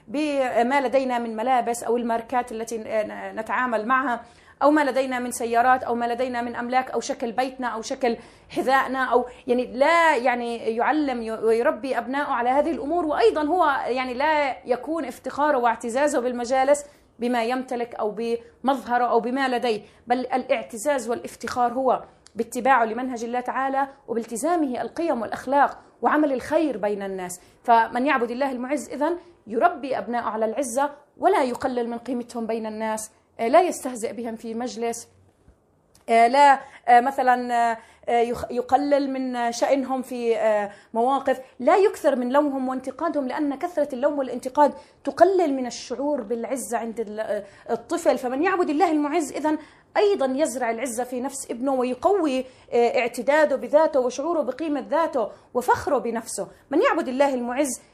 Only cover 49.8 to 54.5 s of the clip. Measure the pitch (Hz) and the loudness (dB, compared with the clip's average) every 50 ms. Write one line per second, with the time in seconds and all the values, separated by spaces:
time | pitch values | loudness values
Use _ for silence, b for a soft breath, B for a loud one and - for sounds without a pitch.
49.8 | B B - - 415 403 403 254 269 254 262 269 320 262 226 262 247 226 226 226 | B B 0 2 2 2 2 2 0 0 0 0 0 0 0 -4 -4 -4 -4 -4
50.8 | 269 262 220 240 240 240 262 247 247 277 - - - - 285 226 254 277 269 254 | -6 -6 -4 -6 -6 -4 -6 -6 -6 -6 -8 -10 -10 -10 -8 -4 -2 0 0 0
51.8 | 240 247 247 - - 359 403 392 320 285 254 262 254 B B B B B - 240 | 0 -2 -2 0 2 2 4 4 2 2 0 -2 -4 B B B B B 2 4
52.8 | 240 226 - 233 226 233 233 254 208 277 285 311 302 - 285 214 233 - 285 302 | 4 4 4 2 0 0 -4 -2 0 4 4 6 6 4 2 -2 -2 4 4 4
53.8 | 320 311 311 262 240 247 - - 269 330 349 311 247 247 | 4 6 2 2 0 0 -2 -4 -4 -2 0 0 -2 -2